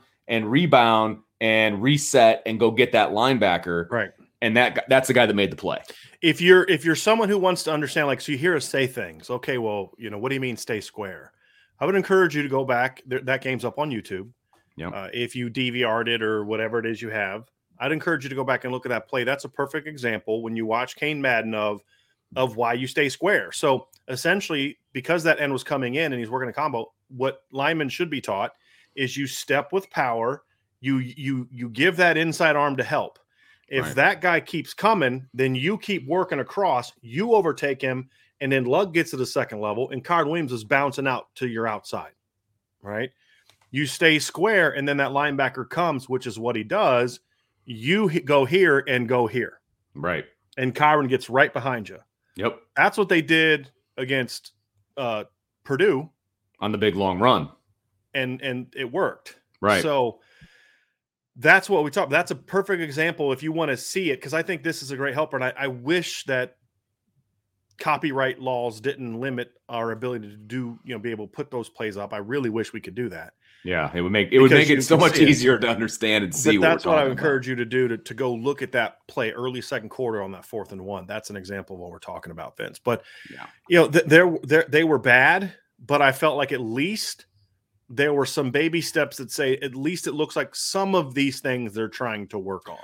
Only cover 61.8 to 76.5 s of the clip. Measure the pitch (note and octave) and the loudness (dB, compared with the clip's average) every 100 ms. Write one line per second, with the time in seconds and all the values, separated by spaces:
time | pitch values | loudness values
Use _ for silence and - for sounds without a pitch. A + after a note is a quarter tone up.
61.8 | D3+ G3 C#3 D3+ F3 C3+ - F#3+ G3 F3+ | 0 0 0 0 0 -6 -4 -2 0 -2
62.8 | D#3 C#3 E3 D#3+ C#3+ C3 D#3 D#3+ D3+ C3 | -4 -2 -2 0 -2 -2 -4 -2 -2 -4
63.8 | - F#3+ F3 B2+ C#3+ D#3 E3 E3 D#3+ D3+ | -6 -4 -2 -4 -4 -4 -4 -6 -6 -8
64.8 | C3+ C3+ C#3 C3 D3+ C3+ B2+ - C3+ B2 | -8 -6 -4 -2 -2 -2 -4 -4 -6 -6
65.8 | B2+ F3+ E3+ - - B2+ B2+ _ _ _ | -2 -2 -2 -8 -4 -4 -4 _ _ _
66.8 | _ _ _ _ _ _ _ _ _ - | _ _ _ _ _ _ _ _ _ -8
67.8 | D#3+ C#3+ D3+ C3+ C3 C3 C3 B2 A#2+ A2 | -4 -2 -2 -2 -2 -2 -6 -4 -6 -6
68.8 | B2+ - A#2+ A2+ C3+ A#2+ B2 _ - A#2 | -8 -6 -8 -8 -6 -6 -8 _ -12 -6
69.8 | A2+ A2 B2 A#2+ G#2 G#2+ G#2+ B2+ A#2+ A2+ | -6 -6 -8 -8 -12 -18 -12 -8 -8 -10
70.8 | B2 A2+ A#2 G#2+ G2+ - C#3+ B2 A2 - | -12 -10 -8 -8 -10 -12 -10 -10 -10 -8
71.8 | A2 G2 G2+ G#2+ G2+ C#3+ A#2+ A2 G#2 A2 | -8 -8 -8 -8 -6 -2 -2 -2 -4 -8
72.8 | - F#2+ A#2 E2 - _ _ _ F2+ F2 | -12 -8 -8 -8 -16 _ _ _ -4 -2
73.8 | D2 F2 F2+ G#2 G2 C3 C3 C#3+ D3+ C#3 | 0 0 2 2 6 8 10 8 8 4
74.8 | B2+ D#3+ E3+ - D3 B2+ B2+ A#2 A#2 A2+ | 4 6 6 6 6 6 4 4 2 0
75.8 | A2 - A2 G#2+ F#2+ D#2+ - | -2 -2 0 2 0 0 2